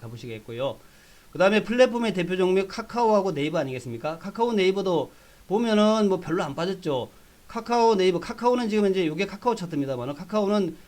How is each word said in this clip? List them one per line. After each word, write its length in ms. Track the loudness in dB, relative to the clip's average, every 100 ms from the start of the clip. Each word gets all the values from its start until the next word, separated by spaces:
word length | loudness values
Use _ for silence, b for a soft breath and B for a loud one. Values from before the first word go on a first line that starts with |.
| -14
보시겠고요. 720 | -14 -12 -12 -12 -6 -6 -6 b b b b b
그다음에 320 | 0 2 4
플랫폼의 500 | 2 4 4 4 -2
대표 220 | -2 -2 0
종목 320 | 2 2 0
카카오하고 680 | -6 -8 0 2 2 2
네이버 240 | -2 -2 -2
아니겠습니까? 600 | -4 -6 -8 -8 -8 -8
카카오, 340 | -10 -2 0
네이버도 580 | 2 2 2 0 0 -2 B B B -4
보면은 600 | -2 2 4 4 4 2
뭐 120 | 0
별로 220 | -2 -2
안 120 | -2
빠졌죠. 560 | -4 -4 -4 -4 -4 -4 b b b -12
카카오, 460 | -10 0 4 4 4
네이버, 240 | 2 2
카카오는 480 | -4 -2 0 2 2
지금 220 | 2 2
이제 160 | 2 0
요게 200 | -2 -4
카카오 280 | -2 -2
차트입니다만은 600 | -2 -4 -4 -4 -4 -6
카카오는 640 | -10 -4 -2 2 0 0 B